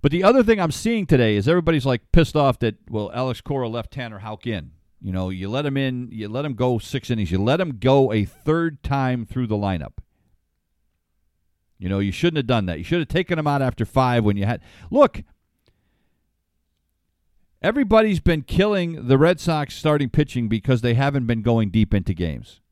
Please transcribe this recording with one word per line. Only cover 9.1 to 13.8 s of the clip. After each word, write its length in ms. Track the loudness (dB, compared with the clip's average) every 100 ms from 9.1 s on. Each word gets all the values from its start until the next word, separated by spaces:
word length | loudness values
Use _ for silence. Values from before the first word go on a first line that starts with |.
| -4
through 240 | -6 -6 -4
the 80 | -2
lineup. 380 | -2 -4 -6 -14 -20 _ _ _ _ _ _ _ _ _ _ _ _ _ _ _ _ _
You 80 | -4
know, 100 | -2
you 140 | -2
shouldn't 240 | 0 0 0
have 100 | 0
done 200 | 0 0
that. 120 | -6
You 60 |
should 160 | -4 -4
have 80 | 0
taken 320 | -2 -2 -2
him 80 | -2
out 120 | 0
after 240 | -2 -2